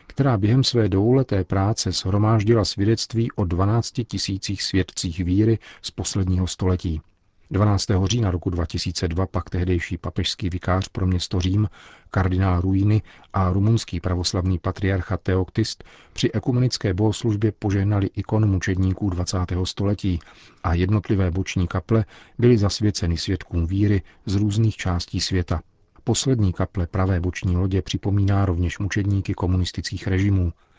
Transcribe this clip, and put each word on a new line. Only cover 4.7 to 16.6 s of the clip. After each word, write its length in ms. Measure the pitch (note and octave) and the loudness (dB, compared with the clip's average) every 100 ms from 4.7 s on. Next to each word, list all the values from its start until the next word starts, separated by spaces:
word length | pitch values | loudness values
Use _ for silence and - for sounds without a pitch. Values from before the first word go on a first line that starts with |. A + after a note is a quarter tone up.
| G2 F2+ - F#2 E2 | 0 -2 -2 -6 -2
víry 400 | F2 F#2 A2 G#2+ - - | 0 4 4 2 -2 -16
z 100 | - | -14
posledního 560 | - F#2+ G#2 F#2 F#2 F2+ | -8 -4 -2 0 2 0
století. 540 | - F#2 F2+ F2 D#2 - _ _ _ - | 0 0 0 0 -6 -8 _ _ _ -4
Dvanáctého 560 | F#2+ G#2 G2 - F#2+ F#2+ | 0 2 2 2 2 2
října 240 | A#2+ G2+ | 0 0
roku 180 | F2 F#2+ | 0 -2
dva 160 | F2 D#2+ | -2 -2
tisíce 420 | F2 G2+ F2 F2+ | -4 -6 -4 -2
dva 180 | E2 F#2+ | -2 -2
pak 240 | - - | -4 -4
tehdejší 480 | F2+ F2+ F2+ - F#2+ | -2 0 0 -2 -6
papežský 520 | D#2+ - F2+ - F2+ | -6 -4 -4 -4 -4
vikář 380 | F2 - F#2 - | -4 -2 -2 -2
pro 200 | - F#2 | -2 0
město 320 | F#2 - F2+ | 0 -2 -2
Řím, 300 | F2+ G2+ G#2+ - - - - | 0 2 0 -4 -20 -20 -6
kardinál 500 | G#2 F#2 F#2 F#2+ F2 | -2 0 2 2 2
Ruini 400 | F#2 F#2+ G2+ G#2+ - - - | 2 2 2 2 0 -16 -8
a 160 | G2 F#2 | -2 0
rumunský 500 | F#2+ G#2 A2+ - E2+ | 2 2 2 0 -6
pravoslavný 600 | F2 F2 F2+ F#2+ F#2 F2+ | -2 -2 -2 -2 0 0
patriarcha 580 | F#2+ - G2 F#2+ - F#2 | -2 -2 -2 -2 -2 -6
Teoktist 680 | - F#2 F#2 - A2 - - - - | -2 -2 0 -2 -4 -4 -16 -20 -18
při 180 | - B2+ | -2 -2
ekumenické 600 | G#2+ - B2 | 0 0 2